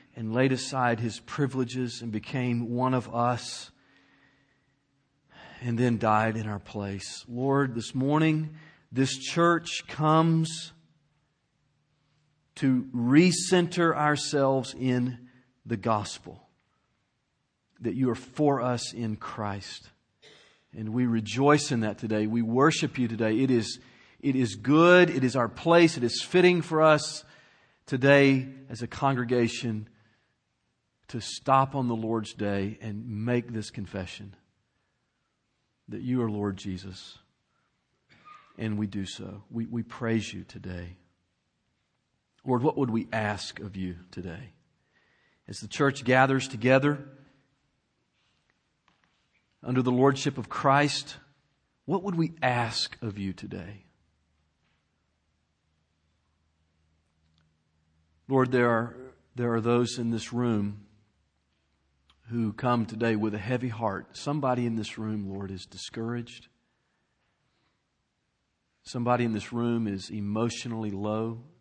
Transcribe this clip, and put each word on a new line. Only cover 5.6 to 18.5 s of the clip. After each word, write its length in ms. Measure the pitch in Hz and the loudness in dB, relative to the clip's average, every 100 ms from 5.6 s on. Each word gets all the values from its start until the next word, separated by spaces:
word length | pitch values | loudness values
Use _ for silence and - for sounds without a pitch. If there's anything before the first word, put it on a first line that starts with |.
and 160 | 123 117 | -4 0
then 200 | 127 117 | 2 2
died 400 | 113 107 110 113 | 4 4 4 0
in 100 | 107 | -4
our 120 | 101 | -8
place. 680 | - 107 101 98 - - - | -8 -8 -6 -6 -10 -14 -12
Lord, 480 | 120 135 135 139 117 | -4 0 2 0 -2
this 180 | 107 | -6
morning, 640 | 127 135 151 160 156 156 - - - _ | -2 0 4 4 2 -2 -8 -20 -20 _
this 260 | 127 131 135 | 0 0 -2
church 680 | - 170 170 165 165 - - | -4 2 4 2 0 -10 -8
comes 840 | - 156 160 165 160 160 - - - _ _ _ _ _ _ _ _ _ _ _ _ _ _ _ _ _ - | -2 4 6 6 2 0 -4 -12 -18 _ _ _ _ _ _ _ _ _ _ _ _ _ _ _ _ _ -2
to 320 | 135 127 - | 2 2 0
recenter 1000 | 123 120 143 180 170 - 180 170 175 170 147 | -2 4 6 6 4 2 2 2 2 2 2
ourselves 800 | 151 147 - 147 135 135 123 - | 2 0 0 2 2 2 -2 -4
in 520 | 131 123 123 120 - _ _ _ - | 0 0 0 -4 -14 _ _ _ -8
the 120 | 113 | -4
gospel, 680 | 117 107 104 - - - _ _ _ _ _ _ _ _ _ _ _ _ _ _ | 0 0 -2 -10 -16 -20 _ _ _ _ _ _ _ _ _ _ _ _ _ _
that 140 | - 127 | -6 -2
you 140 | 127 | -2
are 60 | 113 | -2
for 460 | - - 151 | -6 0 2